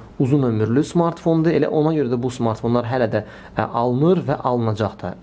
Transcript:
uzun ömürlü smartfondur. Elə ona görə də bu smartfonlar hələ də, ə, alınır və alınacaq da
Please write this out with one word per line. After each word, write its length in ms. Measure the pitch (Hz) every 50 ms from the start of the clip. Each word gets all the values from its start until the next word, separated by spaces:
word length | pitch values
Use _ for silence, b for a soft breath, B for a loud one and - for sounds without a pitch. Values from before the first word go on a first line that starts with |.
| B B - -
uzun 240 | 143 120 139 147 135
ömürlü 360 | 123 113 107 107 107 113 135 151
smartfondur. 680 | - - 175 170 165 165 - - 170 165 160 156 170 165
Elə 160 | 143 147 -
ona 240 | - 156 151 156 160
görə 180 | 156 139 120 127
də 60 | 123 123
bu 80 | 127
smartfonlar 560 | 123 - 120 113 110 - - 117 117 120 117 113
hələ 180 | 127 127 123 110
də, 120 | - 107 104 B B B B B B
ə, 80 | - 107
alınır 600 | - - 120 120 127 123 127 147 170 190 175 131 120
və 80 | 143 - - 131
alınacaq 480 | 123 123 117 113 107 98 110 98 - -
da 140 | - 90 95 -